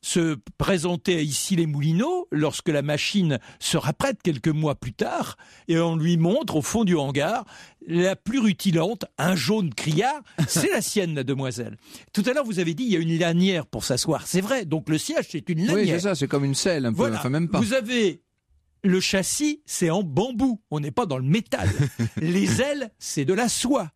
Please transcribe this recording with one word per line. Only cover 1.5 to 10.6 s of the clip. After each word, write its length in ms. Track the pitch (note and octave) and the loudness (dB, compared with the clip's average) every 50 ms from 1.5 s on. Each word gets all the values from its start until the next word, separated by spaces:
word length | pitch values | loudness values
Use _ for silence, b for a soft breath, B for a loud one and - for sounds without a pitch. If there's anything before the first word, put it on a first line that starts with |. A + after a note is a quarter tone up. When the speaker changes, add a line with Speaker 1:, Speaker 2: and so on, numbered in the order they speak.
| G3 E3+ E3 D#3 C#3+ D3 C#3+ D#3+ D#3+ F3 A#3+ D#4+ F#4 F4+ F4 _ | 0 2 2 0 0 0 0 2 2 2 2 0 0 -2 -4 _
Speaker 1:
lorsque 380 | - D3+ D#3 D3 - - - | -2 0 0 0 0 -2 -2
la 140 | - D3+ C#3+ | 0 0 0
machine 580 | C#3 C#3+ D3+ C#3+ - - - G#3 F3+ D#3+ C#3 A#2 B B B B | 0 0 -2 -2 -2 0 2 2 2 2 2 0 B B B B
sera 340 | - - - D#3+ - C#3 D#3 | -4 -2 -2 0 0 -2 -2
prête 280 | _ - C4+ C4 - | _ -2 -2 -2 -2
quelques 280 | _ F#3 D#3+ A#2 - E3 | _ -4 -4 0 0 0
mois 260 | D3+ D3+ D#3 D3+ C3+ | 0 2 0 0 -2
plus 160 | - - B2 | -2 -6 -10
tard, 460 | A2 - G#3+ A3+ - E4+ A#3+ - - B B B B B B - | -4 -4 -4 -2 -2 -4 -4 -6 -8 B B B B B B 0
et 100 | E3 E3 | 2 2
on 160 | E3+ E3+ E3 | 2 2 0
lui 220 | E3 D3+ E3+ F3 | 0 2 2 4
montre 400 | E3 E3 F3 G#3 D4 D#4+ G3+ - | 4 4 4 2 2 0 0 -2
au 40 | D#3+ | -2
fond 220 | - - - A3+ A#3 | -2 0 0 0 2
du 140 | F3+ F3+ | 2 2
hangar 480 | D#3 C#3 C3+ C3+ C#3 C#3+ E3+ G#3+ B3 G#3 B B B B B B B - | 2 0 0 -2 -2 0 0 -2 -4 -6 B B B B B B B -10
la 300 | - E3 F3 F3+ F#3+ F#3+ | -2 0 2 2 2 0
plus 220 | - _ G3 A3+ C#4 | -2 _ -4 -2 2
rutilante, 680 | A3 G#3+ F#3 - - G3 E3 E3 D#3+ F#3+ A#3+ - - - _ | 2 2 2 2 0 2 2 2 2 0 -2 -6 -10 -14 _
un 200 | - C#3+ F3 F#3+ | -2 0 0 2
jaune 360 | E3+ A#2+ C#3+ G#3+ A3 F#3+ D#3+ A2+ | 0 0 0 0 0 0 -2 -4
criard, 480 | - - D3+ D#3 D3+ A3 B3+ D4+ D4 B3 B B | -4 -4 0 0 2 0 0 -2 -4 -10 B B
<laughs> 100 | B D#3+ - | B -2 0
c'est 200 | - F3 | 2 0